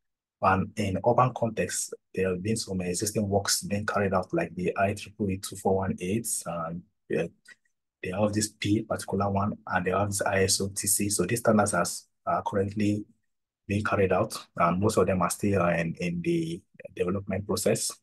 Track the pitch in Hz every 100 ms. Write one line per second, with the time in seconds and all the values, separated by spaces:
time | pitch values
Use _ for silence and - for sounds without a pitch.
0 | _ _ _ _ 98 95 95 - 95 92
1 | - 113 123 - 113 110 85 - - -
2 | _ - 92 90 101 110 - 95 90 90
3 | 104 113 98 98 - - 92 101 101 104
4 | 98 92 - 113 - 90 90 - 101 101
5 | - - 101 95 - 98 101 95 95 80
6 | 90 113 120 - 87 85 82 85 - _
7 | - 113 170 - - - _ _ _ _
8 | 92 92 107 104 104 - 104 110 - -
9 | - 98 101 98 104 - - 90 90 92
10 | 104 98 - 98 95 - 98 98 101 -
11 | 104 - 90 117 113 107 101 87 90 -
12 | - _ - 98 - 101 98 104 104 104
13 | - _ _ _ _ _ - 101 104 101
14 | 92 92 117 - - - 87 90 107 110
15 | 92 92 87 - 104 98 87 85 82 -
16 | 87 87 85 85 82 87 - - - -
17 | 90 98 98 95 98 92 104 - - -